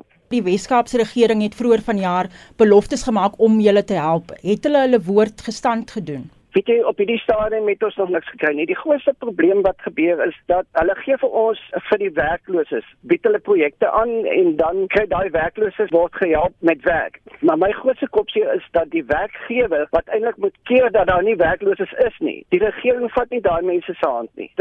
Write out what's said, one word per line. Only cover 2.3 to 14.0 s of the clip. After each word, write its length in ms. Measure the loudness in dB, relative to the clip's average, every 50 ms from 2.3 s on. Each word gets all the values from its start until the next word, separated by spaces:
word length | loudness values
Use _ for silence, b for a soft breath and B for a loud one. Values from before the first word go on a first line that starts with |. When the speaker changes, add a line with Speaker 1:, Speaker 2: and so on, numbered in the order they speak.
| B B B B B 2
Speaker 1:
beloftes 460 | 4 6 6 6 6 4 -4 -6 -4
gemaak 360 | -2 -2 0 0 0 0 2
om 200 | 2 4 4 4
julle 240 | 4 4 4 4 2
te 100 | 0 -2
help. 420 | -2 0 0 -2 -2 -4 -8 -18 -10
Het 220 | -4 -2 -2 -2 0
hulle 220 | 2 2 2 4
hulle 160 | 4 2 2
woord 400 | 0 2 2 2 2 2 -2 -12
gestand 500 | -12 -10 -10 -4 -2 -2 -2 -2 -6 -8
gedoen? 380 | -10 -10 -10 -8 -10 -10 -12 -14 _ _ _ _ -2
Speaker 2:
Weet 140 | -2 0 2
jy, 60 | 2 2 2
op 140 | 0 0 0
hierdie 160 | 0 -2 -2 -4
stadium 480 | 0 0 0 0 0 -2 -2 -2 -2
het 160 | -2 -2 -2
ons 140 | -2 -4 -2 -4
nog 140 | -4 -2 -2
niks 160 | -4 -4 -8
gekry 220 | -10 -4 -2 -2 -2
nie. 140 | -2 -2 -4
Die 80 | -4 -6
grootste 380 | -2 -2 -2 0 0 -2 -4 -2
probleem 460 | -4 -10 -2 2 2 2 4 4 2
wat 140 | 0 -2 _
gebeur 380 | -10 -10 -4 -2 0 0 0 0
is 140 | -2 -4 -4 -6 _ -2
dat 160 | 0 0 -2 _ -2 -2
hulle 160 | 0 0 -2 -4
gee 160 | -2 -2 -2 0
vir 200 | 0 0 0 2
ons, 220 | 0 0 0 -4 -8 -10 -10 -10 -2 -2
vir 120 | -2 0 0
die 80 | -2 -2
werkloses, 800 | -2 -2 -2 -2 -4 _ -4 -2 -2 -2 -2 -4 -6 -6 -8 _ _ _ -2
bied 140 | -2 0 2
hulle 140 | 0 0 0
projekte 480 | 2 2 2 2 2 0 0 -2 -2 0
aan 380 | 0 0